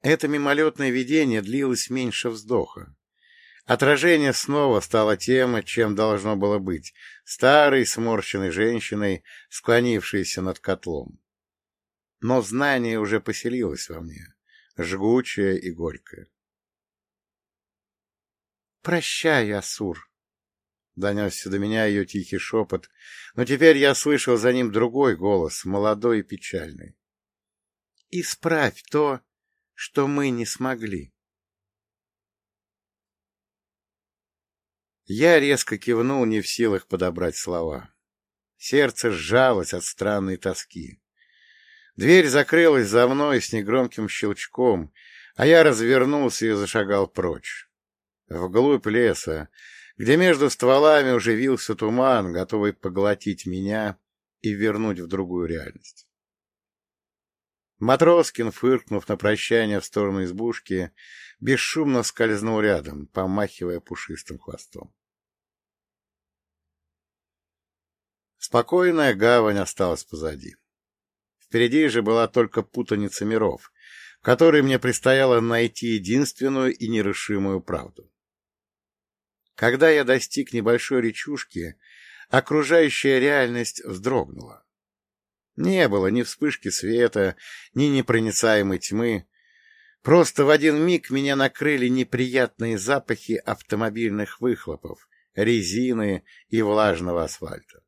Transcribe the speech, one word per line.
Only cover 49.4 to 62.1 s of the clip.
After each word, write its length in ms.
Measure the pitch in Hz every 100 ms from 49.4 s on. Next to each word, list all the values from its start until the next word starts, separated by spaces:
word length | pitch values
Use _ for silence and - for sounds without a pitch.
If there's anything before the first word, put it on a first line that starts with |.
| 78 _ - - - _
где 200 | 104 156
между 340 | 185 151 143
стволами 600 | - 123 135 151 151 135
уже 220 | 120 104
вился 400 | 110 131 123 -
туман, 580 | 107 110 117 131 123 92
готовый 400 | 87 92 110 104
поглотить 760 | 95 95 92 101 101 - 92 -
меня 520 | 92 98 107 107 98 _ _ _ _
и 120 | 107
вернуть 480 | 101 110 104 110 92
в 60 | 85
другую 420 | 95 92 90 85
реальность. 600 | 82 69 - - - _ _ _ _ _ _ _ _ _ _ _ _ _ _ _ _ _ _
Матроскин, 720 | 110 135 165 170 160 - 113
фыркнув 580 | - 123 131 - 104 -
на 80 | 101
прощание 640 | 104 104 - 117 110 101
в 40 |
сторону 400 | - - 101 95
избушки, 680 | 90 92 113 110 - 92 87 _ - - - _
бесшумно 640 | 113 131 - 160 147 127
скользнул 580 | 110